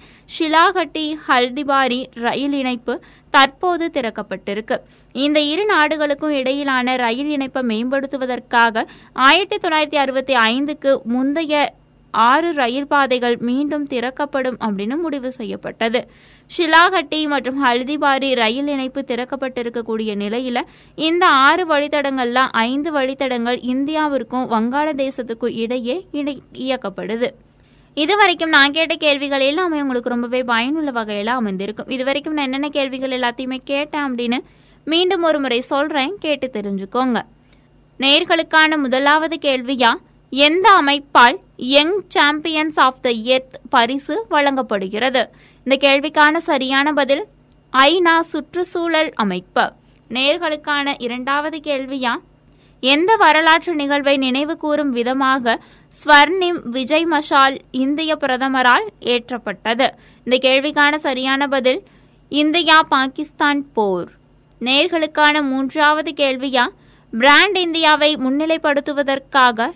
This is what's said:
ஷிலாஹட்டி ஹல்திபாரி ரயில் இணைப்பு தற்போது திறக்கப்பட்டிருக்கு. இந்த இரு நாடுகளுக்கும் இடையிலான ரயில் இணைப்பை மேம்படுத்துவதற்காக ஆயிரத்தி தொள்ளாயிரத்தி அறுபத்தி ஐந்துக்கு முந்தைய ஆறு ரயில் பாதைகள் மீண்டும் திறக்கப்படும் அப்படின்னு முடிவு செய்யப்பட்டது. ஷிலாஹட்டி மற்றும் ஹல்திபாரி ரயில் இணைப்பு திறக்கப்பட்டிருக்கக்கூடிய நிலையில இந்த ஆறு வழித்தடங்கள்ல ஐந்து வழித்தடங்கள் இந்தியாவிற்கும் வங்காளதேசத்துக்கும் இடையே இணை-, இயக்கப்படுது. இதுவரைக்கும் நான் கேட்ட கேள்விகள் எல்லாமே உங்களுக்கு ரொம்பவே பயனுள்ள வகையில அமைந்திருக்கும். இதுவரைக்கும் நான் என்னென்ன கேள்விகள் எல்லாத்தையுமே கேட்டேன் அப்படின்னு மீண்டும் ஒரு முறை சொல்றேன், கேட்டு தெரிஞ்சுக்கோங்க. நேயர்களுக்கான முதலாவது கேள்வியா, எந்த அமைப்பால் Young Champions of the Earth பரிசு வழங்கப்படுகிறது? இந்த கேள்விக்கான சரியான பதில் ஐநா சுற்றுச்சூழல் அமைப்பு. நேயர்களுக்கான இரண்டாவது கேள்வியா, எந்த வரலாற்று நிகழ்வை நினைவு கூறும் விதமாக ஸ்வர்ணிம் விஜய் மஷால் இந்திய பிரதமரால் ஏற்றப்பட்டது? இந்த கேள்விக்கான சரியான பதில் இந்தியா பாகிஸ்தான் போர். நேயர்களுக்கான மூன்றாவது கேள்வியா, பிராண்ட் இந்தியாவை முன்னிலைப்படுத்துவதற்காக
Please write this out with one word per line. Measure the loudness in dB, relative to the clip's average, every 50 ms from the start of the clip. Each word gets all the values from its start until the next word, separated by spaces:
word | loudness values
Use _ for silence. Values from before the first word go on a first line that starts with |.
| -12 -20 -20 _ _ -12 -6 -4
ஷிலாஹட்டி | -2 0 2 4 2 2 2 0 -4 -4 -4 -6 -6 -6 -6 -8 -4
ஹல்திபாரி | 0 0 2 0 0 -4 -6 -4 -2 0 0 0 0 -2 -4 -6 -10 -10
ரயில் | -6 -4 -4 -4 -2 -4 -4 -4
இணைப்பு | -2 -4 -4 -6 -6 -6 -6 -8 -8 -8 -16 -20 -20 _ _
தற்போது | 4 4 4 4 0 -4 -2 -2 -2 -2 -4 -4 -4
திறக்கப்பட்டிருக்கு. | -4 -6 -6 -6 -8 -10 -10 -10 -10 -8 -8 -8 -6 -4 -6 -6 -6 -6 _ _ _ _ _
இந்த | -6 -2 0 2 2 2
இரு | 2 0 0 -2 0
நாடுகளுக்கும் | 2 2 2 2 2 0 -2 -2 -2 -2 -2 -2 -2 -2 -2
இடையிலான | -2 -2 -2 -2 -2 -2 -2 -2 0 -2 -2
ரயில் | -2 -2 -2 -2 -2 -4 -4
இணைப்பை | -4 -4 -4 -4 -6 -4 -2
மேம்படுத்துவதற்காக | -2 -2 -2 -2 -2 -2 -4 -4 -4 -6 -6 -6 -4 -6 -8 -6 0 2 2 4 4 2 -2 -6 -6 -8 -20 -20 -12 -2
ஆயிரத்தி | 2 4 6 6 4 2 0 -4 -4 -2
தொள்ளாயிரத்தி | -2 0 0 0 0 0
அறுபத்தி | 0 0 0 -2 -4 -2 0 2 2 2 2 2
ஐந்துக்கு | 0 -2 -4 -6 -2 0 0 0 0 0
முந்தைய | -4 -2 -2 0 -2 -2 -2 -2 -2 0 0 0 -2 -4 _ _ _ _ _ _ _
ஆறு | 0 2 2 4 4 2 2 0 -2
ரயில் | -2 -2 -2 -2 -4 -4 0
பாதைகள் | 0 2 2 2 0 0 0 0 -2 -2 -2
மீண்டும் | -2 -2 -2 -2 -2 -4 -4 -4
திறக்கப்படும் | -4 -6 -4 -4 -6 -4 -6 -6 -4 -4 -4 -4 -4 -4 -4
அப்படின்னு | -4 -4 -4 -4 -4 -4 -4 -4
முடிவு | -4 -4 -6 -6 -6 -8
செய்யப்பட்டது. | -10 -8 -10 -10 -10 -10 -10 -12 -8 -4 -4 -2 -2 -2 -4 -4 _ _ _ -20 -20 _ _ -12 -4
ஷிலாஹட்டி | -2 0 4 6 6 6 6 2 0 -2 -2 -4 -4 -2
மற்றும் | -2 -2 -4 -4 -4 -4 0 0
ஹல்திபாரி | 0 0 0 -2 -4 -4 -2 0 0 0 0 0 0 0
ரயில் | 0 0 0 0 -2 -4
இணைப்பு | -4 -4 -4 -4 -6 -6 -8 -6 -6
திறக்கப்பட்டிருக்கக்கூடிய | -6 -6 -6 -6 -8 -6 -6 -6 -6 -6 -8 -6 -6 -8 -6 -4 -4 -4 -4 -4 -4 -4
நிலையில | -4 -4 -4 -4 -4 -4 -4 -4 -6 -8 -14 -20 -20 -16 -6
இந்த | -2 -2 0 2 2 4
ஆறு | 4 4 6 6 4 4 2 2 0
வழித்தடங்கள்ல | 0 0 0 0 -2 -2 -2 -2 -2 -2 -2 0 0 0 0 0
ஐந்து | 0 0 0 0 -2 -4 -4 -2 -2
வழித்தடங்கள் | -2 -2 -2 -4 -4 -4 -4 -4 -4 -2 -2 -4 -4 -4 -4 -2
இந்தியாவிற்கும் | -2 -2 -2 -2 -2 -2 -2 -2 -4 -4 -4 -4 -4 -2 -2 -2
வங்காளதேசத்துக்கும் | -2 0 0 -2 -2 -2 -2 -2 -2 -4 -4 -4 -8 -8 -8 -8 -4 -4 -4 -4 -4 -4
இடையே | -4 -4 -4 -4 -4 -6 -6 -8 -8
இணை-, | -8 -6 -6 -6 -8 -10 -14 _ -14
இயக்கப்படுது. | -10 -6 -4 -4 -4 -6 -8 -8 -8 -8 -6 -4 -2 -4 -4 -4 -8 _ _ _ _ _ _ _ _ _ _ -4
இதுவரைக்கும் | -4 0 0 2 4 4 2 2 0 0 2 4
நான் | 4 4 4
கேட்ட | 2 0 -2 -2 -2
கேள்விகள் | 0 2 0 0 0 -2 -2 -2 0 0 0
எல்லாமே | 0 0 -2 -2 -2 -2
உங்களுக்கு | -2 -2 -2 -2 -2 -2 -4
ரொம்பவே | -4 -4 -2 -4 -4 -2
பயனுள்ள | 0 0 0 0 0 -2 -2 -2 -4
வகையில | -4 -4 -4 -4 -4 -4 -2
அமைந்திருக்கும். | -2 -2 -2 -2 -4 -4 -4 -6 -8 -8 -10 -8
இதுவரைக்கும் | -8 -6 -4 -2 -2 -2 -4 -4 -4 -4
நான் | -4 -4
என்னென்ன | -4 -4 -4 -4 -4
கேள்விகள் | -2 -4 -4 -4 -4 -6 -6 -4 -4 -2
எல்லாத்தையுமே | -4 -4 -4 -6 -8 -8 -8 -8 -6
கேட்டேன் | -6 -4 -4 -4 -6 -6 -6 -4
அப்படின்னு | -4 -4 -4 -4 -2 -4 -4 -6 _ _ _ _ _ _ _ -6
மீண்டும் | -2 0 0 0 0 0 0 0
ஒரு | 0 0 0
முறை | -2 -2 -2 -4
சொல்றேன், | -2 -2 -2 -2 -2 -2 -2 -2 -2 -2 -4 -6
கேட்டு | -4 -4 -4 -4 -4 -6 -6
தெரிஞ்சுக்கோங்க. | -6 -6 -6 -6 -6 -8 -6 -4 -2 0 0 0 -2 -4 -8 _ _ _ _ _ _ _ _ _ _ _ _ _ 0
நேயர்களுக்கான | 2 4 4 4 4 2 0 0 0 2 4 4 4 4 2
முதலாவது | 0 0 0 0 2 4 4 2 2 2 -2 -6 -4
கேள்வியா, | -2 -2 -2 -2 -2 -4 -2 2 2 2 2 0 _ _ _ _ _ -6
எந்த | 2 4 4 4 4 4 6 6 6 6
அமைப்பால் | 6 2 0 0 -2 2 6 6 6 6 6 2 _ _ _ -8 -2 2
Young | 4 4 4 4 0 -4 -4 -2 0
Champions | 2 2 2 2 0 -4 -4 -2 -2 -2 -2 2
of | 2 2 2 2 0 -2
the | -2 -2 -2 0 0 0
Earth | 0 0 -6 -18 -18 -8 0
பரிசு | 2 2 2 2 0 -4 -6 -6 -6 -6 -4 -2
வழங்கப்படுகிறது? | 0 2 2 2 0 -2 -4 -2 -4 -4 -4 -4 -4 -2 -2 0 0 0 -2 -2 _ _ _ _ _ _ -2
இந்த | -2 0 2
கேள்விக்கான | 4 4 4 2 0 0 2 4 4 4 4
சரியான | 0 0 0 -2 0 0 0 0 2 2 2 2
பதில் | 0 2 2 0 0 -2 -8 _ _ _ _ _ _ _ _ 2
ஐநா | 4 4 4 4 4 4 4 2 2
சுற்றுச்சூழல் | 0 -2 -6 -8 -8 _ -6 -4 -4 -4 -4 -4 -2 0 0 0 0 -2 -2 -4 -2
அமைப்பு. | -2 -2 -6 -8 _ -2 0 0 -2 -2 _ _ _ _ _ _ -8
நேயர்களுக்கான | -4 -2 0 0 0 0 -2 -4 -6 -6 -4 -4 -4 -2 -2 -4 -4
இரண்டாவது | -4 -6 -8 -6 -6 -4 -4 -4 -2 -4 -4 -8 -8 -6
கேள்வியா, | -6 -6 -4 -4 -6 -6 -4 -4 -4 -4 -4 -8 _ _ _ _ _ _ _ _ _ _ -2
எந்த | 2 2 2 4 4 4 4
வரலாற்று | 6 6 6 6 6 6 4 4 4 2 -2 -4
நிகழ்வை | -2 0 0 0 0 2 2 2
நினைவு | 2 2 0 0 -2 -2 -4 -6
கூறும் | -6 -2 -2 -2 0 0 -2
விதமாக | -2 -2 -2 -2 0 0 0 0 0 0 0 0 -2 -2 -4 -14 -20 -20 _ _ -18 -6
ஸ்வர்ணிம் | 2 6 8 8 8 6 4 0 0 -2 -2 -4 -6 -6
விஜய் | -6 -4 -2 0 0 0 2 2
மஷால் | 0 0 0 2 2 4 4 2 0 -4 -12 _
இந்திய | -4 -4 -2 -2 -2 -2 -2 -2 -2 -2
பிரதமரால் | -2 -4 -2 -2 -2 -2 0 2 4 4 4 2 0 -4 -10 -8
ஏற்றப்பட்டது? | -4 -2 -2 -2 -4 -6 -10 -10 -8 -10 -10 -6 -4 -4 0 0 0 -2 -2 -6 -20 -20 -20 _ -4
இந்த | -2 -2 0 2 2
கேள்விக்கான | 2 2 0 0 0 2 2 2 2
சரியான | 0 -2 -4 -4 -2 -2 -2 -2 -2 -2
பதில் | 0 0 0 0 0 0 -2 -4 _ _ _ _ _ _ _ _ -4
இந்தியா | -2 0 0 2 2 2 4 6 6 4 4
பாகிஸ்தான் | 4 2 0 0 -2 -4 -8 -10 -10 -4 -2 0 0 0 0 -4 -4 -2
போர். | -2 0 0 0 -2 -4 -8 -14 _ _ _ _ _ _ _ _ -8
நேயர்களுக்கான | -2 0 2 2 2 2 0 -2 -2 -2 0 2 2 4 4 2
மூன்றாவது | 0 -2 -2 -2 -4 -2 0 2 2 2 2 0 -2 -6 -2
கேள்வியா, | -2 -2 0 0 -2 -4 -2 0 0 0 0 -4 _ _ _ _ _ _ -10 -4 4
பிராண்ட் | 6 8 8 8 6 4 2
இந்தியாவை | 0 0 0 0 2 2 2 4 4 4 2 2
முன்னிலைப்படுத்துவதற்காக | 2 0 -2 0 0 0 0 0 0 0 0 0 0 -2 -4 -4 -2 -2 -2 -2 -4 -4 -2 2 4 4 4 2 0 -4 -4 -6